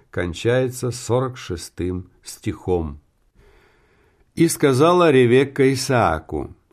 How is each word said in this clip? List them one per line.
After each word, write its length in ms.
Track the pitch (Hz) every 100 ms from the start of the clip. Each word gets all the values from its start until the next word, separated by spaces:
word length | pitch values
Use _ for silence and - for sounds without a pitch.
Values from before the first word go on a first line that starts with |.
| _
кончается 800 | - 90 85 113 123 127 123 123
сорок 440 | 117 - 123 131 127
шестым 720 | - 85 - - 87 92 92 _
стихом. 760 | - - - 85 - 87 80 71 _ _ _ _ _ _ _ _ _ _ _ _ _ -
"И 100 | 165
сказала 640 | - 147 127 160 180 165
Ревекка 600 | 131 123 127 139 - 135
Исааку: 840 | 131 - 123 95 78 - 78 64 - _